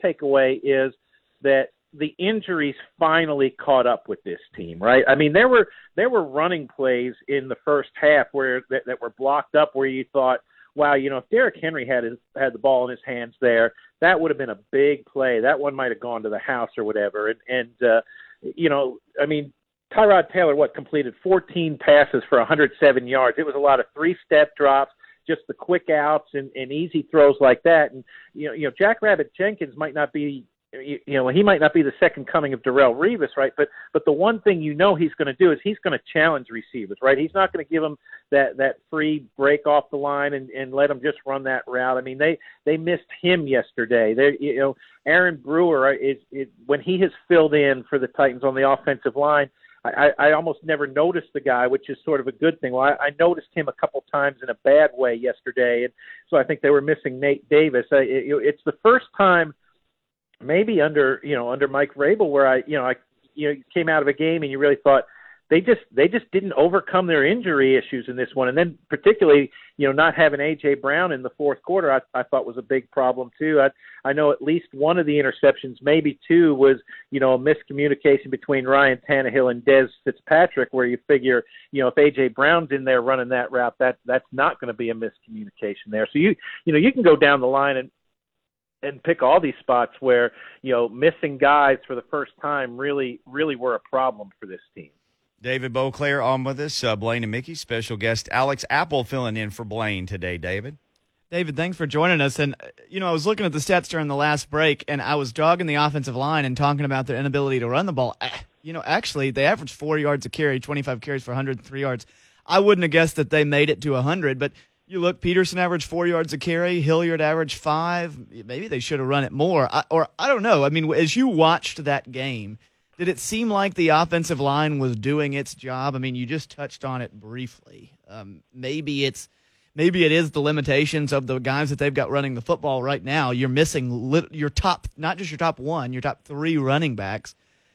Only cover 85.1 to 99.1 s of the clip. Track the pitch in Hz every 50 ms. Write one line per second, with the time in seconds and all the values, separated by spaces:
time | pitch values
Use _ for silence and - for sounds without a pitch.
85.1 | - _ _ _ 110 107 107 101 _ _ - 104 101 - - 107 107 107 110 -
86.1 | - 147 165 208 - - - - - - _ - 160 151 165 247 269 262 233 254
87.1 | 233 - 156 143 143 139 123 123 131 139 139 139 139 131 127 131 _ _ _ _
88.1 | _ _ _ _ _ _ _ _ _ _ _ _ _ _ - 143 143 131 _ -
89.1 | 165 - - 127 147 185 170 143 123 - - - 127 120 120 110 - - - 131
90.1 | 123 120 120 117 - - - - - _ _ 135 123 120 120 117 104 123 135 165
91.1 | 160 - - 151 143 131 147 139 143 147 143 139 135 127 - - 135 120 - _
92.1 | - 147 139 - _ _ - 147 147 143 135 123 120 120 135 143 143 143 135 127
93.1 | 120 - _ - 127 139 156 160 139 120 123 127 120 104 - _ - 131 131 131
94.1 | 120 107 104 98 _ _ - 98 92 87 _ _ _ - 82 73 71 _ _ _
95.1 | _ _ _ _ _ _ 107 123 127 131 127 131 117 131 131 135 127 - 147 143
96.1 | 143 143 120 123 131 131 131 135 135 127 147 151 - - - 120 110 101 104 113
97.1 | 117 120 117 107 107 120 127 - 165 156 - _ 120 113 113 - 117 104 98 113
98.1 | 113 113 - - - 120 131 139 143 - - - - 143 165 170 156 139 123 -